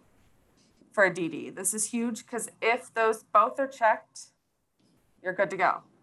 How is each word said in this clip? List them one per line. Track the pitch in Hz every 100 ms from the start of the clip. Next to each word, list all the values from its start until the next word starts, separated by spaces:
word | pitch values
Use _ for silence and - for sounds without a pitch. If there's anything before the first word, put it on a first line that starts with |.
| _ _ _ _ _ _ _ _ _
for | -
a | 190
D | 170 165
D. | - 127
This | - -
is | 220 -
huge | 240 233 220 -
'cause | 233 220 -
if | 220 247 -
those | - 220 220
both | - 214 226 254
are | 269
checked, | - 226 226 - - - _ _ _ _ _ _ _ _ _
you're | 180
good | 180 196
to | 190
go. | 170 - - _